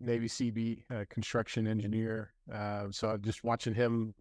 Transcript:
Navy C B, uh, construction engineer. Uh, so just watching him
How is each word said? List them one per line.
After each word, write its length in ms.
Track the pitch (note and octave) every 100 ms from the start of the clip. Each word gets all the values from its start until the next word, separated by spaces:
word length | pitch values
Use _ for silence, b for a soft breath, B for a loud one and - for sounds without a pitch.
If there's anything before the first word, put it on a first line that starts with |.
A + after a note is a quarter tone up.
Navy 260 | B2 A#2 A2+
C 240 | - A#2+
B, 340 | A2 A2+ A2+ -
uh, 140 | A#2 G2+
construction 600 | - G#2+ A#2+ A2 - A2
engineer. 640 | A2 G#2 A2 A2 A2 G#2+ _ -
Uh, 380 | G#2+ G#2 G#2 G2+
so 260 | G2 A2 G#2+
just 280 | G#2 -
watching 300 | A#2 A#2 -
him 380 | A2 A#2+ A#2 A2 -